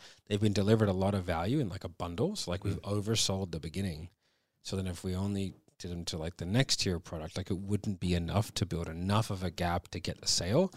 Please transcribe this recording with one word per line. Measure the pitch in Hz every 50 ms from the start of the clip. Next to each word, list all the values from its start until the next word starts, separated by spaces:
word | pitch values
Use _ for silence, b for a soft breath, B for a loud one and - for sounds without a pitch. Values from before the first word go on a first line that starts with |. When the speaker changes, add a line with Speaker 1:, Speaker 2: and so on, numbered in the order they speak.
| B B B B B
Speaker 1:
they've | - 104 101
been | 110 104 98
delivered | 101 98 104 113 110 110 98
a | 92
lot | 95 95 98 101
of | 95 87
value | 90 85 80 87 104 135 160
in, | 127 87
like, | 95 95 -
a | 87
bundle. | - - 90 87 85 90 131 190 214
So, | - - -
like, | 90 92 -
we've | 101 82 80
Speaker 2:
Mm. | - 98 104 104 95
Speaker 1:
oversold | 110 113 107 - - 95 95 98 87
the | 82 80
beginning. | 76 82 - 95 98 95 76 76 87 - - _ _ _ _ _ _ _ _ _ _
So | - 98
then | 95 92
if | 92 87 - -
we | 92 90
only | 92 98 101 101 98 98 92 - - _ _ _
did | - - 87
'em | 87 85 85
to, | - -
like, | 80 78 85 -
the | - 87
next | 90 104 127 139 - -
tier | - - 98 87 80
product, | - - - 80 78 80 -
like, | 92 95 -
it | 95
wouldn't | 85 98 98 104 98 - 107 98 -
be | 92 90 90
enough | 85 85 80 80 101 - - -
to | - 95
build | 82 87 82 85
enough | 82 80 85 90 95 101 110 110 -
of | 101 90 92
a | 87
gap | 82 - 87 87 87 87 - -
to | - 90
get | - 90 - -
the | -
sale. | - - - 87 90 113 160 190 185 -